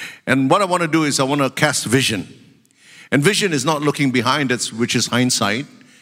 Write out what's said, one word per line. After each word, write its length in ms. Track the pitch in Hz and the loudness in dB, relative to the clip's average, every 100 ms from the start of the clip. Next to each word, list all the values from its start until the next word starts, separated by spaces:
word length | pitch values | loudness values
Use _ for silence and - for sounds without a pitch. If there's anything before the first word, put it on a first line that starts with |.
| - - - | -16 -12 -2
And 240 | 131 135 | 0 2
what 100 | 175 | 2
I 60 | 196 | 2
wanna 220 | 180 170 | 0 0
do 160 | 160 | 0
is 160 | 156 131 | 0 0
I 40 | |
wanna 240 | 131 143 135 | 0 0 -2
cast 380 | - 151 131 - | 0 0 0 0
vision. 420 | 123 127 107 80 - - _ _ _ - - - | 0 0 -2 -8 -16 -20 _ _ _ -20 -20 -4
And 120 | 131 | 0
vision 320 | 143 208 202 | 2 2 0
is 100 | 151 | 0
not 160 | 123 156 | 0 0
looking 300 | 147 143 143 | 0 0 0
behind, 420 | 123 113 139 135 | 2 2 0 0
it's, 180 | 120 - | -2 -4
which 240 | 110 120 | -4 -2
is 120 | 123 110 | -2 -2
hindsight. 580 | 120 127 123 104 107 147 - - - | 0 0 0 -2 -2 -6 -16 -20 -20